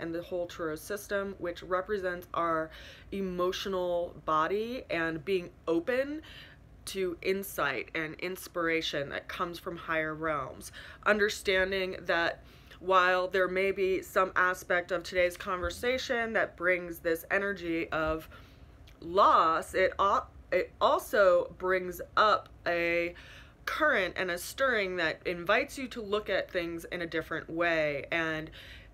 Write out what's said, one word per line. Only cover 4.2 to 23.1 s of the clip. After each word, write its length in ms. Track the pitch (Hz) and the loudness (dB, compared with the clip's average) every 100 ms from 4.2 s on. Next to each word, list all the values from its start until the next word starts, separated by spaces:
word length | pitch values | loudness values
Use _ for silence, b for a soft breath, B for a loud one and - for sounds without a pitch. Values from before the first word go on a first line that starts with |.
| - | 0
body 580 | 156 160 202 226 254 - | 2 2 0 -2 -6 -4
and 340 | 170 165 160 | -2 -2 -2
being 280 | 175 190 175 - - | -2 -2 -2 -6 0
open 520 | 165 170 247 277 311 B B B B - - - | 0 2 0 -2 -6 B B B B -20 -18 -8
to 300 | 190 185 170 | -4 -4 -2
insight 720 | - 190 196 - 143 123 - 165 | -2 -2 -4 -2 -2 -2 -4 -6
and 200 | 156 160 | -6 -6
inspiration 920 | 180 185 - 175 165 165 160 151 139 | -8 -8 -8 -2 0 0 0 -2 -4
that 220 | - - | -6 -8
comes 280 | - 175 165 | -6 -6 -6
from 200 | 196 170 | -10 -8
higher 360 | - 160 156 | -2 -2 -2
realms. 600 | 156 160 147 131 - - B B B - | -2 -2 -2 -4 -10 -14 B B B 2
Understanding 920 | 214 208 - - 190 190 190 185 - | 4 2 2 2 2 2 0 -2 -4
that 420 | 180 170 170 - B B B B | -2 0 0 -2 B B B B
while 480 | 180 185 180 185 185 | 4 6 6 4 2
there 180 | 190 185 | 2 2
may 240 | 185 196 | 2 0
be 300 | 190 190 190 | 2 0 0
some 320 | - 202 185 170 | 0 2 2 4
aspect 560 | 180 185 - 180 175 | 2 2 0 0 0
of 120 | 180 | -4
today's 340 | 170 185 180 175 | -2 2 2 0
conversation 960 | 202 180 175 180 240 254 - 240 226 | -4 -2 -4 -2 -2 -2 0 -2 0
that 240 | 208 - - | 0 -2 0
brings 420 | 175 180 175 165 | 2 2 0 -4
this 240 | 170 165 - | -2 0 0
energy 560 | 196 202 190 170 165 - | 0 0 -4 -4 -2 -2
of 340 | 156 156 160 - B B B B B - - | -2 0 -2 -6 B B B B B -20 -14
loss, 720 | 165 185 269 247 165 165 185 | 0 6 8 8 6 4 0
it 200 | 180 185 - | 2 2 4
al-, 300 | 196 240 - - - | 4 2 0 -10 -2
it 220 | 180 - - | 0 0 2
also 720 | 226 330 - 233 190 175 - - | 4 4 2 4 6 6 2 -4
brings 440 | 185 185 180 175 - - | 0 0 -2 -8 -4 4
up 320 | 208 - - - 165 | 4 4 0 -6 -2
a 480 | 170 170 170 170 | 0 2 0 -2